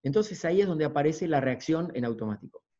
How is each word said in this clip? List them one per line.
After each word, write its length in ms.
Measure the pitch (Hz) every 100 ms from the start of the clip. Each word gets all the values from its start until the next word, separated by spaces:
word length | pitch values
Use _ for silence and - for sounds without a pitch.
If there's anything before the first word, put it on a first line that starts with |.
Entonces 420 | 135 143 214 180
ahí 180 | 170 180
es 40 | 202
donde 180 | 160
aparece 440 | 151 147 147 160 175
la 120 | 147
reacción 520 | 131 127 - 160 175
en 100 | 127
automático. 600 | 120 113 110 104 - - _ _